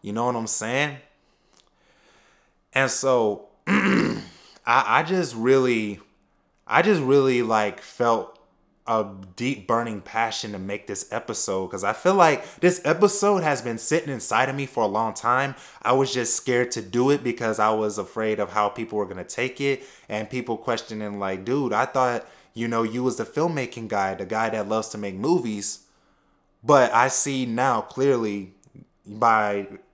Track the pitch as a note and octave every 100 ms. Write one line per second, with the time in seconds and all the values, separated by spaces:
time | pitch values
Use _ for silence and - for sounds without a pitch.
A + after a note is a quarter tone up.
0 | G2+ G#2+ B2 A#2+ A2 - A2 C3 D3 C#3
1 | _ _ _ _ _ _ _ _ _ _
2 | _ _ _ _ _ _ _ C3+ C3+ -
3 | C3+ B2+ A2 G2+ - _ - G3+ G3 -
4 | - A#1+ - - - - - B2 G#2+ B2
5 | D#3 F#3 D3+ A#2 A#2+ C3+ B2+ A#2 G#2+ G2
6 | _ _ _ _ _ _ - C3 F3+ F#3
7 | C3 C#3 C3+ B2 A2+ A2 G#2 G2 - -
8 | A#2 A2+ F2+ - _ _ _ _ - A2+
9 | G2+ F#2+ F#2+ F2+ B2 C3+ F#2+ A#2 A#2 G#2
10 | - A2+ A2+ - A2 G2 F#2+ G#2 - G2
11 | - A2+ - G#2+ - F#2+ F#2 G2 G2 A2
12 | F3+ G3 E3 C#3 - - F3 F3 C#3+ E3
13 | G3 - G3+ G3 D#3 C3+ A#2+ A2+ - D#3+
14 | D#3 B2+ - A2+ C3 C#3 C3+ - G#2+ G#2
15 | A2+ - A2+ B2+ C#3 C3 - - A2+ C3
16 | C3+ B2 A2+ - - B2 B2 B2 G2 A#2
17 | C3 C#3+ B2+ A2+ A2+ G#2+ A2 G#2+ G#2+ G2+
18 | F#2 - A2 G#2+ F#2+ G#2 G#2 G#2+ A2 G#2+
19 | F#2+ F#2 F2 - B2+ B2+ C#3 C3+ - -
20 | - G#2+ G#2+ B2+ - A2+ - A2+ - A2
21 | G#2 G2+ G2 F#2+ G2 C#3 B2+ G#2+ C3 C3+
22 | B2 A#2+ - - _ A2+ A#2 A#2 A2+ A#2+
23 | B2+ A2+ A2 - E3+ D3+ A#2+ - A2+ G#2
24 | F#2+ F#2 F#2 A2 A2+ A2 G2+ A2 G#2+ G#2+
25 | G2+ F#2+ C3 F3 B2 G#2 G2+ - _ _
26 | _ _ _ _ _ _ A2 C#3+ B2 A2+
27 | C3 - C#3+ C3+ B2 A2+ B2+ A2+ - -
28 | C#3 B2 A2 G2+ F#2+ _ _ - - _
29 | - G#2+ A#2 A2 G#2 G2+ G2 G2 _